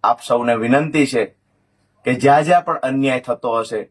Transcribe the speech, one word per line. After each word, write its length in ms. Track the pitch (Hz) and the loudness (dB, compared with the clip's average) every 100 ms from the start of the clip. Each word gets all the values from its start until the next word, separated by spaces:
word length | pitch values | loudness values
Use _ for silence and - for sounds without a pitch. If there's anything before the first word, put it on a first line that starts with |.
આપ 140 | 104 120 | 0 -2
સૌને 320 | - 120 120 117 | -2 -2 0 -2
વિનંતી 500 | 117 131 151 151 139 | 2 0 2 0 0
છે 180 | 123 107 _ _ _ _ _ _ _ - | 0 -4 _ _ _ _ _ _ _ -4
કે 60 | 127 | 0
જ્યાં 300 | 135 143 156 | 4 4 4
જ્યાં 180 | 175 | 2
પણ 220 | 175 160 131 | 2 -4 -2
અન્યાય 360 | 135 135 127 127 | -2 -2 -2 -4
થતો 240 | 117 123 | -6 -2
હશે 280 | 113 110 107 101 | -4 -4 -8 -10